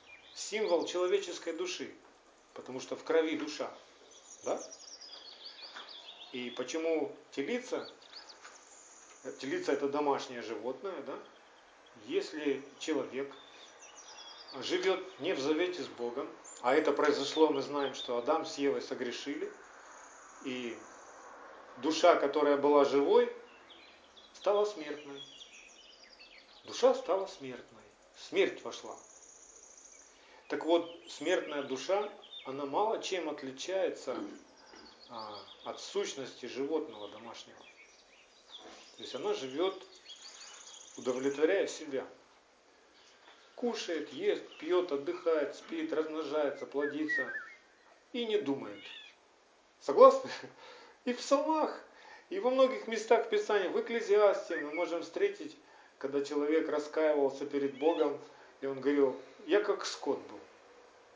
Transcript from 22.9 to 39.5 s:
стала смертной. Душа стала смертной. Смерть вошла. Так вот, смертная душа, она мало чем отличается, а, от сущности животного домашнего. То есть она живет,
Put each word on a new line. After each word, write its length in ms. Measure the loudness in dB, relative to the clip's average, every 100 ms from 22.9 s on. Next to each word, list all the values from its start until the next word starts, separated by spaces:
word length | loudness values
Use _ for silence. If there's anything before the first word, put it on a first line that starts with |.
| 6 6 6 6 0 -14 -20 -20 -20 -20 -20 -20 -20 -20
стала 320 | -4 2 4
смертной. 560 | 2 -2 -8 -8 -10 -14 -14 -18 -20 -20 -20 -20 -20 -20 -20 -20 -20 -20 -20 -20
Душа 300 | -12 4 4
стала 320 | 4 2 -2 -2
смертной. 560 | -8 -12 -12 -14 -20 -20 -20 -20 -20
Смерть 460 | -2 2 2 0
вошла. 340 | -8 -10 -12 -16 -18 -20 -20 -20 -20 -20 -20 -20 -20 -20 -20 -20 -20 -20 -6
Так 180 | -4
вот, 240 | 4 4 4 -8 -14
смертная 560 | -6 0 0 0 -4
душа, 440 | -4 -4 0 0 0 -8 -18 -14
она 200 | -10 -6
мало 380 | -2 0 2 0
чем 260 | -2 -4 -4
отличается, 880 | -6 -8 -8 -4 -2 -2 -2 -6 -6 -8 -12 -20 -20 -20 -20 -20 -20 -16
а, 280 | -12 -12 -12 -16 -14
от 160 | -12 -10
сущности 640 | -6 -4 -4 -6 -10 -10 -10
животного 640 | -6 -2 -2 -4 -10 -12
домашнего. 500 | -12 -14 -16 -18 -20 -20 -20 -20 -20 -20 -20 -20 -20 -20 -20 -18 -18 -20 -16
То 60 |
есть 120 | -12 -6
она 180 | -4
живет, 480 | -4 -4